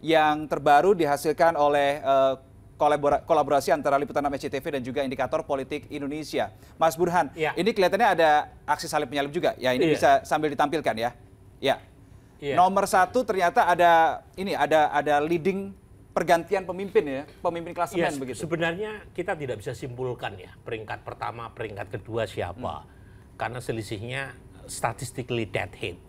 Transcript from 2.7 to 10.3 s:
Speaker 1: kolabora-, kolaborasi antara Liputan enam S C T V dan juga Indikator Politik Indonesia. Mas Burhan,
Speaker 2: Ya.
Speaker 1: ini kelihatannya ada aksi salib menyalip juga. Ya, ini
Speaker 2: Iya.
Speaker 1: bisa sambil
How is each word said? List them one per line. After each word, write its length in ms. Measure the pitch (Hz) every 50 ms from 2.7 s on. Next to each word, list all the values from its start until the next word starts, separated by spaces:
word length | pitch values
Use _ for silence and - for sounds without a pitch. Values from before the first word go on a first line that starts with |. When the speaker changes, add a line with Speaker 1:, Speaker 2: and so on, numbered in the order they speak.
| - -
Speaker 1:
kolabora-, 480 | 151 147 147 147 143 143 143 170 -
kolaborasi 480 | - 170 151 147 135 147 139 131 - 175
antara 240 | 156 131 147 139 139
Liputan 240 | 147 139 - 147
enam 160 | 143 143 139 135
S 80 | -
C 80 | 139 139
T 80 | 139
V 160 | 139 165 147 139
dan 80 | 123
juga 160 | 127 123 147
Indikator 400 | 139 135 131 117 131 127 - 156
Politik 480 | 160 - 147 135 131 131 156 147 113 -
Indonesia. 640 | - 147 143 139 147 156 151 131 - 139 110 98 - - - - - -
Mas 160 | 160 165 156
Burhan, 400 | 160 180 175 170 180 160 135 -
Speaker 2:
Ya. 240 | 165 156 147 135 -
Speaker 1:
ini 160 | 175 208 233
kelihatannya 480 | 208 185 180 - 196 240 214 190 160
ada 320 | 165 156 151 147 - - - - - -
aksi 160 | 147 - -
salib 240 | 156 165 151 147 127
menyalip 240 | 123 143 139 143 143
juga. 240 | 180 156 135 - -
Ya, 160 | 117 127 127
ini 160 | 127 - 165
Speaker 2:
Iya. 40 | 151 -
Speaker 1:
bisa 120 | - 156 139 135
sambil 320 | - -